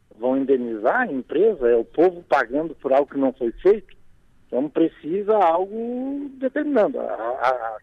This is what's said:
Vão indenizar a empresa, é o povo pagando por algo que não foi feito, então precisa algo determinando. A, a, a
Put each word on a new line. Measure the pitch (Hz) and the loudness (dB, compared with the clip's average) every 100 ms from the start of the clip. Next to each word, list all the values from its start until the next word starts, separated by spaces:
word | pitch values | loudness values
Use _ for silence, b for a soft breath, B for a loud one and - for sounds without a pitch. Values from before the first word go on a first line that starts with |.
| _ - | _ -6
Vão | 123 135 | -2 0
indenizar | 131 135 120 110 113 220 | 2 0 0 -2 0 0
a | 247 | -2
empresa, | 135 117 135 220 180 120 | -4 -4 0 2 2 2
é | 120 | 2
o | |
povo | 117 - 175 175 - | 2 2 2 2 0
pagando | 147 117 135 165 143 | 0 0 -2 -4 -6
por | 139 | 0
algo | 131 143 | 2 2
que | 143 | 0
não | 135 | -2
foi | 123 120 - | -2 -4 0
feito, | 180 214 - - - - _ _ - | 2 2 0 -20 -20 -20 _ _ -6
então | 120 147 | -4 -2
precisa | 160 160 - 147 190 202 214 | 0 -2 -2 -6 -4 0 2
algo | 175 170 196 220 233 247 262 285 285 262 | 4 2 -2 -6 -6 -6 -6 -8 -10 -6
determinando. | 262 302 302 269 180 127 | -4 -4 0 2 2 0
A, | |
a, | 117 110 113 131 123 | -6 -6 -6 -2 0
a | 127 113 110 | 0 -4 -10